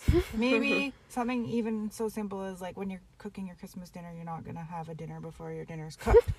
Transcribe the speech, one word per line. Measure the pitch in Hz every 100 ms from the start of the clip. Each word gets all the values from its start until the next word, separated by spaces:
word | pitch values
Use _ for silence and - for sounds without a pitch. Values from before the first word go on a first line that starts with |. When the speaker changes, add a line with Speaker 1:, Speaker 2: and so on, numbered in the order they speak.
| - 339
Speaker 1:
<laughs> | -
Speaker 2:
Maybe | 220 240 226 277 - 277 - -
something | 247 240 247 226
even | 233 226 220 214
so | - 220
simple | 214 208 196
as, | 196 185
like, | 180 175
when | 190
you're | 185 - -
cooking | 208 196 185
your | 175
Christmas | 196 185 175
dinner, | 180 170
you're | 170 170
not | 165
gonna | - 165
have | 160 170 160
a | 160
dinner | 160 160
before | 160 160 165
your | 160 160
dinner's | 165 156 -
cooked. | 226 453 -